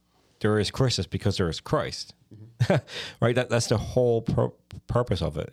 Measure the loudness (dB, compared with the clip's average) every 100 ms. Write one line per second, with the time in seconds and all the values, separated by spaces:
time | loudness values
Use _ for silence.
0 | _ _ _ _ 0 2 0 0 0 0
1 | -4 -2 -2 0 -2 -2 -2 -2 -2 -8
2 | -14 -20 _ -20 -16 0 2 2 0 -10
3 | -12 0 2 2 2 0 2 0 0 2
4 | 4 2 0 0 0 -4 -18 -14 -2 -2
5 | 0 0 -2 -4 -6